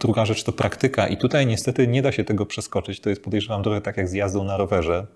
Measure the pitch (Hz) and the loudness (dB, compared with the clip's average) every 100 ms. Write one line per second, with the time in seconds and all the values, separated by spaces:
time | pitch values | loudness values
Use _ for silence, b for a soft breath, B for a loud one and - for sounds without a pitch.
0 | 117 110 107 107 - - 107 - 131 123 | 2 4 2 0 -2 0 -2 0 0 2
1 | 92 95 123 151 131 110 - 120 123 127 | 0 2 2 2 2 0 0 2 2 4
2 | 135 123 95 104 101 - - 95 95 98 | 2 0 0 0 -2 -6 -6 -4 -4 -4
3 | 107 98 - 104 98 104 104 104 101 98 | -2 -4 -2 -4 -2 -2 0 -2 -2 -4
4 | 92 98 101 98 98 98 98 95 82 87 | -2 -2 -2 -2 -2 -2 0 0 2 0
5 | 107 | -4